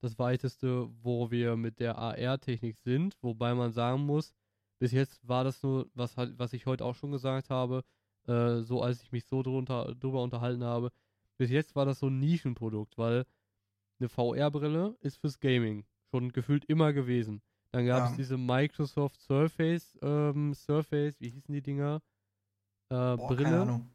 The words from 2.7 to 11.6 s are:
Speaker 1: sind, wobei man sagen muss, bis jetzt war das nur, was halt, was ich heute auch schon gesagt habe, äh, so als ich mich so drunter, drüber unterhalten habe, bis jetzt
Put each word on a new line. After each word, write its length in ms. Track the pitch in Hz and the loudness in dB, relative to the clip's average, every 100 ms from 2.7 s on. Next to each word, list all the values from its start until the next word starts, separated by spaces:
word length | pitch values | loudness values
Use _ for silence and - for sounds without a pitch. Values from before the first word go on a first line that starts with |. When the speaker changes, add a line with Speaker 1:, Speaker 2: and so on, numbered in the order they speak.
| 107 | -6
Speaker 1:
sind, 400 | - 127 190 - | -2 0 0 -2
wobei 320 | 123 113 120 123 | -6 -2 0 0
man 160 | 120 | 0
sagen 340 | 113 120 135 143 | 0 0 0 0
muss, 280 | 147 - _ _ _ _ - | 0 -2 _ _ _ _ -2
bis 120 | 127 | 0
jetzt 360 | 127 135 - 120 | 2 0 -4 -2
war 160 | 123 | 0
das 200 | 131 131 | 0 -2
nur, 260 | 135 131 - 123 | 0 0 -2 -4
was 220 | 123 - | -6 -4
halt, 200 | 123 117 | -6 -4
was 160 | 123 | -6
ich 140 | 123 - | -4 -4
heute 180 | 127 120 | -2 -2
auch 80 | |
schon 180 | 123 143 | -6 -6
gesagt 380 | 139 131 131 - | -4 -2 -4 -2
habe, 340 | 127 127 127 - _ _ _ - | -2 0 -2 -4 _ _ _ 0
äh, 340 | 120 120 120 | 2 4 2
so 220 | 113 123 | 0 0
als 180 | 123 120 | 0 -2
ich 100 | - | -4
mich 140 | 120 - | -8 -4
so 160 | 131 | -2
drunter, 540 | 131 131 131 123 - 123 | 0 -2 -2 -4 -4 -6
drüber 260 | 131 131 | -4 -2
unterhalten 420 | 123 123 123 123 | -2 -2 -2 -2
habe, 280 | 120 120 120 - _ _ _ - | -2 -2 -2 -6 _ _ _ -2
bis 100 | 123 | 2
jetzt 260 | 139 | 2